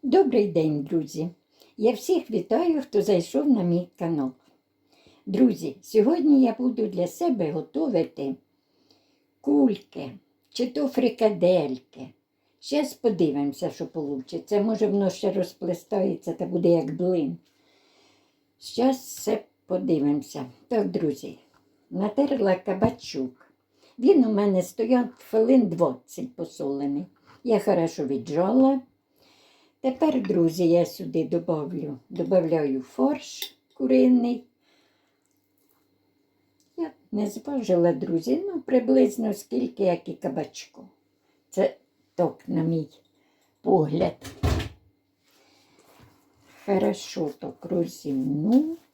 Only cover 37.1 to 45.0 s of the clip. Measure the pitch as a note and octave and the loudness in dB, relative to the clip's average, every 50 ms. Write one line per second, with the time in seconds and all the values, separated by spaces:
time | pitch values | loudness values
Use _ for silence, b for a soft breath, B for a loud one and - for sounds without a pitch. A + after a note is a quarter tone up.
37.1 | - G#3 G#3+ G3+ - - - - C#4+ C4+ A3 G3+ F#3 F3 E3+ F3 E3 - - - | -4 -4 -4 -4 -4 -8 -10 -6 -6 -4 0 2 2 4 4 2 2 0 -4 -2
38.1 | E3 E3 E3 A#3+ C4 D#4+ F#4+ G4+ F#4 D#4+ - - C4 B3+ A#3 A3+ C4 C4 C4 - | -2 -2 0 0 -2 -2 -2 -4 -6 -8 -6 0 0 0 4 4 4 6 6 4
39.1 | - - A3+ A3 G3+ - - _ - B3 B3+ - - - G3 F#3 F3 E3+ - - | 2 -2 -4 -4 -4 -6 -8 _ -4 -4 -4 -4 -4 0 0 0 0 0 -4 -12
40.1 | - - - F3+ F3 E3 D3+ - _ - - - _ - - - _ _ _ _ | -14 -8 -8 -6 -6 -6 -8 -8 _ -18 -20 -20 _ -20 -20 -20 _ _ _ _
41.1 | _ _ _ _ _ _ _ _ - - G3 - - _ _ _ _ _ _ _ | _ _ _ _ _ _ _ _ -2 0 0 0 -2 _ _ _ _ _ _ _
42.1 | _ - F3 D#3 - - - - - D#3 D#3+ E3 E3 D#3+ D3+ - _ _ _ _ | _ -2 -2 -2 -2 -6 -10 -4 -2 -2 0 0 0 -2 -4 -6 _ _ _ _
43.1 | _ _ _ _ _ _ _ _ _ _ _ - G3+ F3+ D3+ D3 D3+ D#3+ F3+ F3 | _ _ _ _ _ _ _ _ _ _ _ 2 4 4 4 2 0 0 0 0
44.1 | - - - - - - - - - - - - - _ _ _ _ _ | -2 -6 -16 -18 -14 -4 -2 0 0 0 -4 -8 -12 _ _ _ _ _